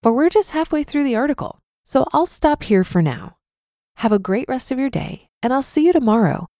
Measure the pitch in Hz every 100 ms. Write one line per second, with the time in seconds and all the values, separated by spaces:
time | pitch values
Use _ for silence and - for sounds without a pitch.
0 | 226 233 320 427 392 311 330 302 294 294
1 | 277 226 285 285 - - _ _ - -
2 | - 285 349 - 311 294 - 202 185 175
3 | 160 117 - _ _ _ _ _ _ _
4 | 226 208 190 196 - 254 - 262 269 -
5 | - - _ _ 240 262 269 - 320 339
6 | 233 220 190 - -